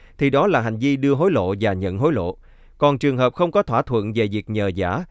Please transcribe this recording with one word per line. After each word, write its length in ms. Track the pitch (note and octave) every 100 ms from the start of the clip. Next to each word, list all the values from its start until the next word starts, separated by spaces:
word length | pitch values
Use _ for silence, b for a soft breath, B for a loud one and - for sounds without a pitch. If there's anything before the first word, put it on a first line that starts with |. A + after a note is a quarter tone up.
| b b
thì 120 | C#3
đó 160 | C#3 G3+
là 140 | D3
hành 180 | A2+ A2
vi 180 | C#3 C#3
đưa 180 | C#3
hối 160 | C3+ F#3
lộ 240 | C3+ F2+ G2+
và 120 | G#2+
nhận 260 | F#2 F#2+ G2
hối 140 | C#3+
lộ. 240 | B2+ F2 - - - - -
Còn 200 | D3 C#3
trường 180 | C#3+ B2+
hợp 180 | B2+
không 160 | - F3
có 120 | G3+
thỏa 200 | G3 A#2
thuận 300 | - A#2 G#2
về 160 | A2 G#2+
việc 220 | G#2 G2
nhờ 200 | G#2+ G2+ F2+
vả, 280 | F2+ A2 F3+